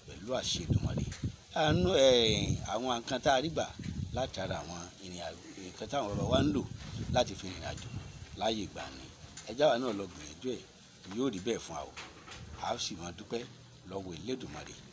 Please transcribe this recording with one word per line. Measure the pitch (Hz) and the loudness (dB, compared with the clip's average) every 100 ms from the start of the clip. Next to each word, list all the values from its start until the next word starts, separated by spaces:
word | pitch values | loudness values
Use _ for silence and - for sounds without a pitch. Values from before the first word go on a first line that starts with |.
pẹ̀lú | - 73 98 | -14 -12 -4
àṣẹ | 123 - - | -2 0 -2
Èdùmàrè. | 165 - - - - - - - - | 4 4 4 0 -2 -2 -6 -6 -6
Àánú, | - 156 156 180 | 2 6 6 6
ẹ, | 180 135 123 113 107 98 - | 8 10 10 8 4 4 0
àwọn | - 104 127 | 0 -2 0
nǹkan | 120 113 127 | -2 0 0
tá | 147 | 4
a | 135 | 4
rí | 151 | 4
gbà | 147 110 - - - - | 0 -2 -4 -8 -6 -4
látara | - 131 - 95 90 | -2 -4 -4 -4 -4
àwọn | 78 85 87 - | -6 -10 -10 -12
ìrìn | 95 90 | -12 -8
àjò, | 82 82 87 - | -8 -10 -14 -12
nǹkan | 92 - 95 | -12 -10 -4
táwọn | 143 110 | -2 0
bàbá | 101 98 | -2 2
wa | 127 | 4
ń | 139 | 4
lò | 143 98 - - - - | 2 -2 -8 -10 -8 0
láti | 127 123 101 | 2 2 0
fi | 95 | -8
rìnrìn | 87 85 | -6 -6
àjò | - - - - - - | -8 -8 -10 -10 -14 -14
láyé | - 104 113 | -2 0 0
ìgbà | 87 - 71 | -4 -8 -10
ni. | - - - - - | -12 -16 -16 -18 -16
Ẹ | - | -10
jẹ́ | 113 147 | 4 6
àwa | 120 | 6
náà | 127 | 2
lọ | 104 95 | -2 -4
gbìyànjú | - 73 76 123 | -8 -14 -8 -6
ẹ̀, | 113 - - - - - | -6 -8 -20 -20 -18 -10
yóò | 101 135 | 0 0
rí | 98 | 0
bẹ́ẹ̀ | 90 87 | -2 -2
fún | - 78 | -2 -8
wa | |
o. | 69 - - - - - - - | -8 -10 -14 -16 -16 -14 -12 -6
A | - | -4
ó | 120 | -2
sì | - 98 | -4 -6
máa | 85 | -8
dúpẹ́ | 85 - 117 123 - - - - | -10 -6 -6 -6 -14 -20 -20 -10
lọ́wọ́ | 92 92 82 | -8 -8 -10
Elédùmarè. | 95 127 90 73 76 - - | -6 -6 -6 -10 -12 -14 -16